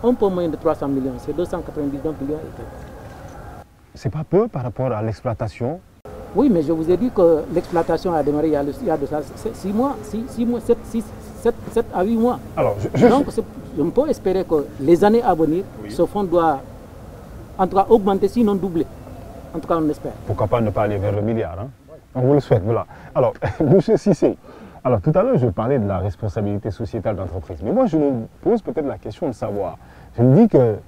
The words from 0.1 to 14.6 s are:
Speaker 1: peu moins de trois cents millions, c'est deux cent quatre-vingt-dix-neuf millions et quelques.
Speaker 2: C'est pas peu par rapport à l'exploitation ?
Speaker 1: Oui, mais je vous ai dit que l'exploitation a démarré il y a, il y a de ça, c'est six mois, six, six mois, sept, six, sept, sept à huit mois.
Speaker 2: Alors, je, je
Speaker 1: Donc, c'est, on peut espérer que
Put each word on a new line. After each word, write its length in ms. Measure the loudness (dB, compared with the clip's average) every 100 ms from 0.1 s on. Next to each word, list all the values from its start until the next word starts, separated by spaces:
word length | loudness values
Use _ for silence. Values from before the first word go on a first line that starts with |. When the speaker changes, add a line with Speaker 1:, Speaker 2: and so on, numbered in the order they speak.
Speaker 1:
peu 140 | 2 2
moins 200 | 2 -2
de 80 | 0
trois 200 | 0 0
cents 120 | 0
millions, 260 | -2 -2 -6
c'est 180 | -8 -4
deux 100 | -4
cent 140 | -4
quatre-vingt-dix-neuf 560 | -8 -6 -4 -4 -6 -6
millions 160 | -6 -6
et 200 | -8 -14
quelques. 1080 | -16 -14 -16 -16 -18 -18 -18 -16 -18 -18 -20 _ -20
Speaker 2:
C'est 160 | -8 -6
pas 160 | -6 0
peu 180 | 2 2
par 160 | -2
rapport 280 | -6 -4 -2
à 100 | 0
l'exploitation ? 800 | -2 -4 -4 -4 -6 -4 -6 -6 -12 -20 -18 -16 -6 2
Speaker 1:
Oui, 140 | 4
mais 120 | 4
je 100 | 2
vous 180 | 0 2
ai 80 | 2
dit 120 | 2
que 340 | 4 6 6 2
l'exploitation 600 | -4 -2 -2 0 0 0
a 80 | 0
démarré 260 | 0 0 2
il 60 |
y 20 | 0
a, 80 |
il 240 | -2 -4 -2
y 40 |
a 60 | -2
de 80 | -2
ça, 160 | -6 -8 -8
c'est 200 | -10 -8
six 160 | -4
mois, 240 | -2 -2 -4
six, 200 | -8 -8 -8
six 180 | -4 -2
mois, 140 | -2
sept, 180 | 0 0
six, 200 | 0 -8 -8 -12 -16 -4
sept, 180 | -2 -2 -4
sept 140 | -4 -2 0
à 80 |
huit 140 | 0 4
mois. 220 | 2 0 -6 0
Speaker 2:
Alors, 180 | 0 0
je, 80 | -2
je 140 | 6 6
Speaker 1:
Donc, 200 | 6 2
c'est, 140 | -4 -6 -8 -12 -2
on 100 | 0
peut 180 | 2 2
espérer 340 | 0 0 0
que 220 | 2 0